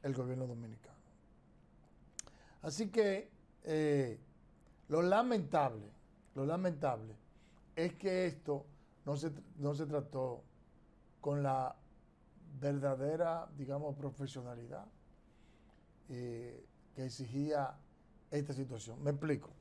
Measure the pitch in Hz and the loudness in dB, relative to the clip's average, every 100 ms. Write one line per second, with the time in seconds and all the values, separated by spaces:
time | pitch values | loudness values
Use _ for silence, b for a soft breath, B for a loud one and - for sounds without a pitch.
0 | 143 127 127 127 127 117 117 110 - - | -2 -2 -2 -2 -4 -6 -10 -12 -18 -20
1 | - - - - - - - - - - | -20 -20 -20 -20 -20 -20 -20 -20 -20 -20
2 | - - - B B B - 147 214 220 | -20 -18 -18 B B B -6 -2 0 4
3 | 208 196 - - - - - 156 151 143 | 4 4 -2 -16 -20 -14 0 2 6 4
4 | 127 107 - - - - - - - 151 | 4 -2 -12 -20 -20 -20 -20 -20 0 4
5 | 175 196 247 233 143 165 135 110 104 - | 6 6 6 4 4 4 4 2 -12 -18
6 | - - - - 139 170 185 151 147 120 | -20 -20 -12 -2 0 2 0 2 0 0
7 | 110 107 - B B B - - 170 170 | -4 -14 -18 B B B -12 -2 -2 0
8 | 196 185 185 143 - 143 - B B B | 0 2 2 0 -2 -2 -2 B B B
9 | - 143 156 143 - - 143 143 151 147 | -4 -2 -2 -4 -14 -4 -2 0 0 -2
10 | 127 135 131 120 - - - - - - | -2 -2 -2 -4 -10 -20 -20 -20 -20 -20
11 | - - 143 143 139 131 131 - - - | -20 -4 0 2 4 2 0 -4 -18 -20
12 | - - - - - 139 139 143 139 131 | -20 -20 -20 -20 -14 -4 0 2 2 2
13 | 139 160 170 165 165 147 131 139 151 143 | 0 2 2 0 -4 -8 -4 -4 -4 -4
14 | 139 135 135 139 123 120 120 151 214 - | -6 -6 -6 -6 -8 -10 -10 -12 -12 -18
15 | - - b b b b b b - - | -20 -20 b b b b b b -20 -20
16 | - 123 123 117 120 123 - - - - | -12 -8 -6 -6 -10 -14 -18 -20 -20 -8
17 | 131 - 127 135 147 151 131 - - - | -8 -8 -6 -2 0 2 0 -4 -18 -20
18 | - - - 147 147 131 131 120 110 120 | -20 -20 -4 -2 -2 -2 -4 -6 -8 -2
19 | 143 143 151 143 - - | 0 0 2 0 -2 -20